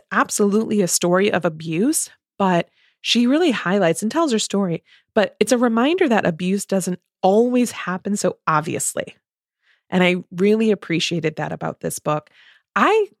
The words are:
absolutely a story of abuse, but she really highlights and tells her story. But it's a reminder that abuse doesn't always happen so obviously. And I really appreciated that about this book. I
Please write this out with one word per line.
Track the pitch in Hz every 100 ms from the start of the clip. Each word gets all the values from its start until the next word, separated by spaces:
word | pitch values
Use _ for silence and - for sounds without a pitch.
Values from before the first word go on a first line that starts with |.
| -
absolutely | 196 269 - 202 202 220 208
a | 175
story | - 175 180 202
of | 185 175
abuse, | 156 165 160 247 320 - - _ -
but | 190 175 - _ _ _
she | - 233 240
really | 294 349
highlights | 214 175 202 175 165
and | 214
tells | 294 330
her | 220
story. | - 196 190 165 - _ _
But | - 196 -
it's | 214
a | 247
reminder | 247 226 262 359 339
that | 214 -
abuse | 160 180 196 -
doesn't | 196 185 180 _ _
always | 190 208 247 247 247
happen | - - 185 - 202
so | 185 - -
obviously. | 156 156 - - - - - _ _ _ _ _ _ _
And | 185
I | 180 180 -
really | 175 202 214 226
appreciated | 202 - 165 - 170 156 156
that | 151
about | 156 160 -
this | 170 -
book. | - 151 - _ - _ _ -
I | 277 440 403 _